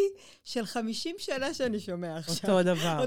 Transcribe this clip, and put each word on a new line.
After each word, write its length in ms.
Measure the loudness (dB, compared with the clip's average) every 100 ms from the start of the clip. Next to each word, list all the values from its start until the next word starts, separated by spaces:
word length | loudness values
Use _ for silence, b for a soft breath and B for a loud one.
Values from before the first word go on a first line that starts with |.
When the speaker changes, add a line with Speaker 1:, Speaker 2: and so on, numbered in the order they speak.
| 2 0 B B
Speaker 1:
של 220 | -6 -6 -4
חמישים 500 | -4 -4 -4 -6 -6
שנה 340 | -4 -2 -2
שאני 260 | 0 -2 -2
שומע 380 | -4 -6 -4 -6
עכשיו. 340 | -4 -2 4
Speaker 2:
אותו 120 | 6
דבר. 340 | 6 4 2 2